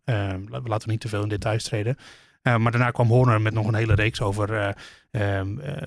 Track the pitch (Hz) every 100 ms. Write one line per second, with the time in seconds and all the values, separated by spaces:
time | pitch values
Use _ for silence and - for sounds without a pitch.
0 | - 107 101 95 104 123 120 107 113 110
1 | 113 104 104 101 107 110 - 110 107 139
2 | - - _ _ 127 117 117 120 123 -
3 | 117 123 123 107 107 110 107 110 113 101
4 | 107 - 104 101 101 110 101 101 - -
5 | _ 110 101 98 98 117 143 143